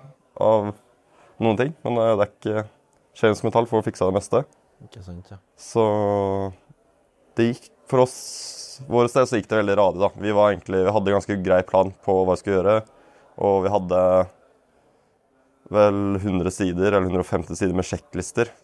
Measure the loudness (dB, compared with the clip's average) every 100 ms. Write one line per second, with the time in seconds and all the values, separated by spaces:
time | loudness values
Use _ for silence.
0 | -20 _ _ -2 2 2 0 -8 _ _
1 | _ _ _ -2 0 0 -2 -4 -4 0
2 | 2 2 0 _ -4 -4 -6 _ _ _
3 | _ 0 2 2 0 0 0 -2 -2 -2
4 | 0 0 0 -2 -2 _ _ _ -20 -20
5 | -18 -18 -20 -20 _ _ -4 0 2 2
6 | 0 0 -2 -4 -6 -10 _ _ _ _
7 | _ _ _ -2 -2 -2 -14 _ -2 2
8 | 2 -2 -16 -16 -16 -16 -18 -16 -2 0
9 | 2 2 0 0 -2 -2 0 2 2 2
10 | -2 -2 -2 2 2 2 -2 0 2 2
11 | 0 -2 -2 -4 2 2 2 0 0 -2
12 | -2 0 2 0 0 0 2 0 -2 _
13 | _ _ _ -4 0 2 2 -2 0 2
14 | 4 4 0 _ _ _ _ _ _ _
15 | _ _ _ _ _ _ -4 2 4 2
16 | -2 -2 -2 -2 -2 -2 -2 0 2 2
17 | 0 -2 -2 -4 -6 -4 -2 -2 -4 -8
18 | _ -10 -6 -4 -4 -6